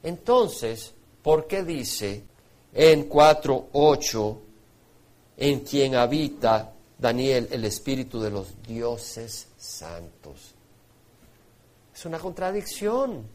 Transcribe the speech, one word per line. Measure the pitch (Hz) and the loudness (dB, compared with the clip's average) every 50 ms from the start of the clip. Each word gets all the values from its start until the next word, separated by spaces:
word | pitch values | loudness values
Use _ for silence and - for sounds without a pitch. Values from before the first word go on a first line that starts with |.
Entonces, | - 160 175 165 - - 247 254 226 170 - - - 113 113 117 - - - - _ _ _ _ | -8 -10 -10 -8 0 2 2 2 2 0 -4 -8 -8 -8 -8 -8 -12 -18 -20 -20 _ _ _ _
¿por | _ 151 156 156 156 | _ 2 2 2 2
qué | - 196 196 185 | -2 -6 -6 -4
dice | 165 170 143 120 - - - 107 101 101 107 107 - _ _ _ _ _ _ _ _ - | -4 -6 -6 -6 -6 -6 -6 -6 -6 -8 -8 -14 -20 _ _ _ _ _ _ _ _ 2
en | - 151 160 156 143 - | 6 8 8 8 6 4
cuatro | - - 147 147 156 151 151 - 139 135 131 - - - | 0 6 8 8 8 8 4 2 0 -2 -2 -2 -2 2
ocho, | 143 147 151 143 - - - - 113 104 107 113 - - - - _ _ _ _ _ _ _ _ _ _ _ _ _ _ _ _ | 4 6 6 4 4 0 -4 -2 -2 -2 -2 -4 -8 -16 -20 -20 _ _ _ _ _ _ _ _ _ _ _ _ _ _ _ _
"en | - 131 143 143 139 | -2 0 0 0 0
quien | - - - 143 135 135 131 | -4 -4 0 0 2 2 4
habita | 123 120 120 139 156 156 - - - 120 113 110 107 107 - - - _ _ _ | 2 2 4 2 -2 -2 -4 -6 -2 2 2 2 2 0 -6 -18 -20 _ _ _
Daniel | - 127 120 117 123 131 135 131 123 117 - | -2 0 0 0 2 0 2 2 0 0 -2
el | - 127 110 | -6 -6 -4
espíritu | 107 101 - - 143 135 131 127 - - 117 | -4 -6 -6 -6 -6 -6 -6 -6 -8 -6 -6
de | 110 104 | -6 -4
los | 101 101 95 - - - - | -6 -6 -10 -10 -16 -20 -16
dioses | 117 113 113 117 120 120 117 117 - - 113 117 113 110 - - _ _ | -12 -10 -6 -6 -6 -6 -6 -10 -14 -14 -14 -14 -14 -14 -16 -16 _ _
santos"? | _ - - - - - 80 85 85 85 82 - _ - 76 67 67 - - _ _ _ _ _ _ _ _ _ _ _ _ _ _ _ _ _ _ _ _ _ _ _ _ _ _ _ _ _ | _ -18 -18 -16 -14 -14 -14 -14 -14 -16 -18 -20 _ -20 -20 -20 -20 -20 -20 _ _ _ _ _ _ _ _ _ _ _ _ _ _ _ _ _ _ _ _ _ _ _ _ _ _ _ _ _
Es | - - | -16 -12
una | 170 165 160 | -10 -10 -8
contradicción. | 165 185 175 - 185 180 196 208 196 - - - 202 208 226 254 277 254 214 135 107 - | -8 -10 -8 -6 -6 -4 -4 -4 -6 -8 -10 -6 -4 -2 -2 -2 -2 -4 -6 -10 -12 -16